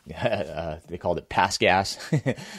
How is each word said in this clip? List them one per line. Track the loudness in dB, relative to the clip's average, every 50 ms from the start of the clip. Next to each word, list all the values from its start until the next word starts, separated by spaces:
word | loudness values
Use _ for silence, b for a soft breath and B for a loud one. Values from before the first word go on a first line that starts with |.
<laughs> | -18 -16 -8
uh, | -4 -2 -2 -2 -2 -4 -4 -6 -6 -6 -6 -6 -8 -10 -12
they | -10 -4
called | -2 -2 -2 -2
it | -4 -2
Pass | 2 2 2 2 2 4
Gas. | 4 6 6 6 4 2 -2 -8 -4 -2
<laughs> |
It | 0 0 0 0 -2 -4 B B B